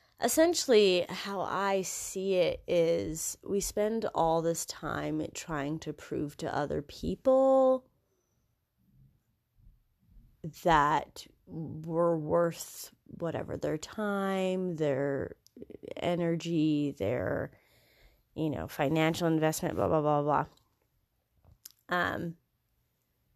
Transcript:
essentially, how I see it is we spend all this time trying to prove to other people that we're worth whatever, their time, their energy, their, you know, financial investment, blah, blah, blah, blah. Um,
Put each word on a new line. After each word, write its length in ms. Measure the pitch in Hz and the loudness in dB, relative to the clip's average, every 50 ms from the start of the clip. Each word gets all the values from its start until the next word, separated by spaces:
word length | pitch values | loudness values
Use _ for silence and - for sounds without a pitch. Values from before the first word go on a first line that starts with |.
| _ _ _ - - | _ _ _ -2 -2
essentially, 840 | 247 - 311 320 349 339 - - - 240 214 208 190 180 180 - - | 0 4 6 6 6 6 2 2 6 6 8 8 8 6 4 2 -2
how 340 | 180 - - 208 196 190 165 | -6 -10 -8 -6 -4 -4 -4
I 400 | - - 180 196 196 196 196 185 | -2 -2 -2 0 0 0 0 -2
see 520 | - - - - - - 190 190 196 190 | -4 -6 -8 -10 -8 -6 -4 -2 0 2
it 280 | 180 170 151 - - - | 4 4 2 0 -4 -2
is 680 | - 175 175 165 165 170 170 - 160 156 165 - - - - - | 0 2 4 4 4 2 2 0 -2 -6 -6 -6 -8 -8 -8 -6
we 140 | - 190 202 | -2 -2 -2
spend 460 | 185 - - 214 208 214 226 226 190 - - | -2 -2 -2 0 0 0 0 0 -2 -2 0
all 260 | - 165 160 160 165 | 2 2 2 2 2
this 240 | 160 165 165 160 - | 2 0 -2 -2 -4
time 600 | - - - - 147 - 147 147 151 151 156 - - - | -8 -10 -10 -8 -6 -4 -4 -4 -2 -2 -4 -4 -6 -8
trying 440 | - - - 160 147 139 143 156 156 | -12 -10 -6 -4 -4 -2 -4 -4 -6
to 120 | - 156 147 | -6 -10 -10
prove 440 | - - - - - 156 143 - - | -10 -10 -8 -6 -4 -4 -6 -6 -6
to 180 | 165 147 - | -6 -4 -2
other 240 | - 147 147 151 151 | -2 -2 -2 -4 -4
people 1040 | 143 - - - - 160 185 - - 262 262 262 269 269 269 269 262 262 262 254 - _ _ _ _ _ _ _ _ _ _ _ _ _ _ _ _ _ _ _ _ _ _ _ - - _ _ _ _ _ _ _ _ _ _ - - - _ _ _ _ _ _ _ _ - - - _ _ - 156 - - - | -6 -8 -12 -8 -6 -6 -6 0 2 4 6 6 6 6 6 6 6 4 4 2 -2 _ _ _ _ _ _ _ _ _ _ _ _ _ _ _ _ _ _ _ _ _ _ _ -20 -20 _ _ _ _ _ _ _ _ _ _ -20 -20 -20 _ _ _ _ _ _ _ _ -20 -20 -20 _ _ -14 -14 -12 -4 2
that 600 | 180 165 151 143 147 160 147 - - - - - - _ _ _ | 4 6 6 6 4 4 0 -2 -4 -14 -20 -20 -20 _ _ _
we're 680 | - 165 165 160 - - 156 156 170 160 165 175 170 170 | -14 -12 -10 -10 -10 -10 -10 -8 -4 0 2 2 2 2
worth 760 | 160 151 151 165 170 170 170 165 - - - - - - - _ _ _ | 0 0 0 2 2 2 2 -2 -6 -12 -16 -14 -16 -16 -18 _ _ _
whatever, 500 | - - - 170 165 151 - - - - | -18 -12 -8 -8 -6 -6 -6 -6 -6 -8
their 220 | 160 - 147 151 156 | -4 -4 -4 -4 -4
time, 960 | - - - - 214 208 202 196 196 190 190 190 190 185 185 185 185 180 170 | -6 -10 -8 -6 -4 -2 -2 -2 -2 -2 -2 -2 0 0 -2 -2 -2 -4 -2
their 600 | 151 156 147 139 131 139 143 139 131 87 - - _ _ - _ 247 - - - - - - - | -2 0 0 0 0 0 0 0 -2 -4 -6 -10 _ _ -20 _ -20 -20 -18 -18 -16 -14 -14 -10
energy, 960 | - - 165 175 170 175 170 165 165 165 170 170 160 151 156 151 147 147 143 - - | -6 -2 -2 0 0 0 0 0 -2 -2 -2 0 2 2 2 2 2 0 -2 -2 -2
their, 520 | 95 101 123 123 - - - - - - - _ _ _ _ _ _ _ _ _ _ - _ _ _ _ - | -2 -2 0 0 -2 -2 -2 -4 -4 -6 -10 _ _ _ _ _ _ _ _ _ _ -20 _ _ _ _ -8
you 160 | - 156 156 | -4 -4 -2
know, 180 | 139 - 80 - | -2 -4 -6 -8
financial 580 | - - 147 135 156 160 160 160 165 - 180 | -4 -2 -2 0 2 2 2 2 0 0 0
investment, 500 | 165 160 156 156 156 160 - - 160 - | 2 2 2 2 0 0 0 -4 -4 0
blah, 120 | 85 98 92 | 0 0 2
blah, 120 | 160 156 | 2 2
blah, 220 | 147 151 147 147 147 | 2 2 2 2 2
blah. 240 | 147 147 139 143 - _ _ _ _ _ _ _ _ _ _ _ _ _ _ _ _ _ _ _ - - _ _ - _ _ _ - | 2 2 0 0 -2 _ _ _ _ _ _ _ _ _ _ _ _ _ _ _ _ _ _ _ -20 -20 _ _ -20 _ _ _ -4
Um, 460 | 175 180 175 180 - - 175 170 170 _ _ _ _ _ _ _ _ _ _ _ _ _ _ _ _ _ _ _ _ | -2 0 0 0 -2 -4 -4 -6 -8 _ _ _ _ _ _ _ _ _ _ _ _ _ _ _ _ _ _ _ _